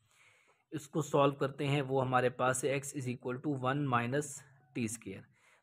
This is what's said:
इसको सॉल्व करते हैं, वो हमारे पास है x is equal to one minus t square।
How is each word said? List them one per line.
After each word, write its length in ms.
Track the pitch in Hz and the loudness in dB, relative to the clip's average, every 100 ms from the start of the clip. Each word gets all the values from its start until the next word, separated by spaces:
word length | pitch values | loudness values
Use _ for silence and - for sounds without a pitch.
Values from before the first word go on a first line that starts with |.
| _ _ _ _ _ _ _ | _ _ _ _ _ _ _
इसको 300 | 156 - 165 | -12 -6 -4
सॉल्व 320 | 139 147 139 | 2 4 4
करते 300 | 139 135 - | 2 -4 -2
हैं, 160 | 143 143 | 0 0
वो 180 | 131 135 | 2 0
हमारे 300 | 127 127 123 | 2 4 4
पास 320 | 123 127 127 | 2 0 2
है 140 | 139 139 | 0 -2
x 140 | 139 | -4
is 140 | 147 127 | -6 -6
equal 340 | 120 127 127 | -6 -6 -6
to 140 | 156 135 | -4 -2
one 200 | 127 143 143 | -2 0 2
minus 420 | 120 117 143 147 - - _ _ 131 | 2 2 0 -2 -8 -16 _ _ -4
t 100 | 110 | -4
square। 340 | - 95 98 - _ _ _ | -4 -12 -14 -16 _ _ _